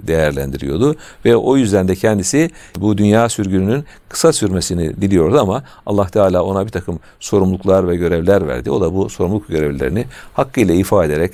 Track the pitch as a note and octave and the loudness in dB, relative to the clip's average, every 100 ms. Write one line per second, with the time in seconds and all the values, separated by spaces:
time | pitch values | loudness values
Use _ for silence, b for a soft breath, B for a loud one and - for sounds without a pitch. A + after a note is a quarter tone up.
0 | E2 D#2+ D2+ C#2+ C#2 C2+ C#2 D#2+ C#3 D#3 | -2 0 0 -2 -6 -6 -6 -2 0 -2
1 | B B - A#2 B2 C3+ G#2+ G2 F#2 F2+ | B B 2 2 2 2 2 2 0 0
2 | A2 G2+ F2+ C#3+ E3 B B F2+ G#2 G#2 | 0 0 0 0 -2 B B -4 -2 2
3 | G#2 A2 A#2 - F#2+ F#2 F#2+ C#3 D3 B | 2 4 2 -2 -2 0 0 -2 -6 B
4 | - - E3 - G#2 F#2 - F2 D#2+ - | -14 0 2 2 0 -2 -2 -4 -4 -2
5 | G2+ F#2 D#2+ C#3 G2 A#2+ B B - G2+ | 0 2 4 2 0 -2 B B -4 -2
6 | F#2 A2 F#2+ F2+ F#2+ G2 G#2+ F#2 F2 E2+ | 0 2 2 2 0 -2 -4 -6 -8 -10
7 | b b - G2+ F#2+ F#2 G2 F#2+ F2 F2 | b b -2 0 2 0 2 2 2 0
8 | E2+ E2 F2 G2 D2+ B1 C2 A#2+ E2+ F#2+ | 0 0 2 2 0 -4 -4 -2 0 -2
9 | - - F2+ G#2 - D#2 D2+ C#2 C2+ G2+ | -4 -2 -2 -2 -4 -2 -2 -2 -4 -4
10 | B2+ B B - C3+ C3 F#2+ F2 F#2+ G2+ | -6 B B -4 -2 0 2 2 2 0
11 | D#2 D2+ F#2 | 0 -2 -4